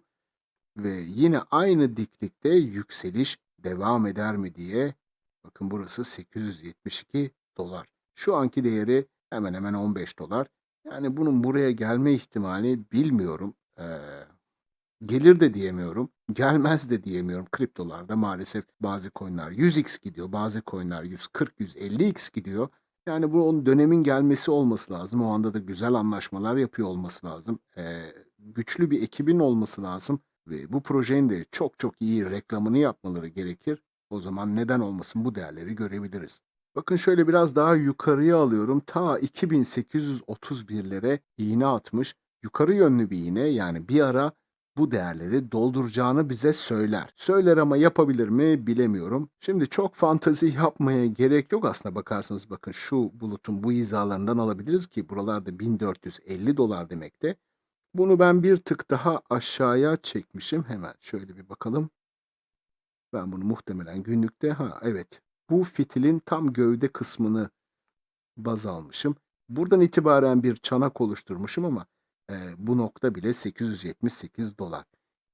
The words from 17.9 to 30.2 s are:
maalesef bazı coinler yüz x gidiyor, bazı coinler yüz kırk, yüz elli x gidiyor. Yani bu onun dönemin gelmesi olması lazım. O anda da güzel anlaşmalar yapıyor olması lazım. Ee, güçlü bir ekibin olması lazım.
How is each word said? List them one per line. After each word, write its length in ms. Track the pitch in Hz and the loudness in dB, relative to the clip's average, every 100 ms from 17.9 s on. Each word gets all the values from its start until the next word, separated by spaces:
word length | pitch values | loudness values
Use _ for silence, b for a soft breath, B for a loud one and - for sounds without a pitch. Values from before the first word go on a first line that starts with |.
| - 95 110 | -10 -4 -2
maalesef 480 | 104 92 92 107 - - | -2 -4 -8 -10 -10 -8
bazı 300 | 101 98 92 | -6 -6 -10
coinler 400 | - 95 90 78 | -12 -10 -8 -8
yüz 280 | 95 175 156 | 2 2 4
x 200 | - - | -2 -4
gidiyor, 340 | 101 85 92 | -10 -10 -8
bazı 300 | 104 107 107 - | -4 -4 -6 -8
coinler 360 | 95 90 85 | -8 -6 -8
yüz 240 | 87 92 - | -10 -12 -12
kırk, 340 | - 147 - | -4 -4 -4
yüz 160 | 98 - | -12 -10
elli 320 | 101 110 202 | -8 0 0
x 220 | - - | 0 -6
gidiyor. 380 | - 92 98 135 _ _ _ - | -8 -6 -6 -6 _ _ _ -6
Yani 260 | 160 156 | -2 2
bu 160 | 165 160 | 2 4
onun 180 | 160 131 | 2 4
dönemin 360 | 135 151 170 | 6 6 6
gelmesi 480 | 147 135 143 135 - | 4 4 4 2 2
olması 420 | 147 127 107 - | 4 4 0 -4
lazım. 300 | 90 95 120 | -10 -4 0
O 40 | 113 | 0
anda 280 | 107 110 | 0 0
da 40 | 107 | -2
güzel 360 | 95 90 117 | -6 -4 0
anlaşmalar 640 | 123 107 101 - 95 107 127 | 0 0 -2 -6 -6 -2 -2
yapıyor 320 | 123 - 98 | -2 -2 -4
olması 380 | 90 87 - 85 | -4 -8 -10 -12
lazım. 320 | 80 92 113 _ - | -14 -8 -10 _ -14
Ee, 260 | 85 85 80 - _ _ | -10 -10 -12 -18 _ _
güçlü 520 | 104 110 117 - 170 | -16 -10 -6 0 0
bir 120 | 143 | 0
ekibin 360 | 110 - 147 175 | -2 -4 0 4
olması 440 | 147 113 107 - | 4 2 0 -6
lazım. 380 | 92 90 - 143 | -10 -8 -4 -6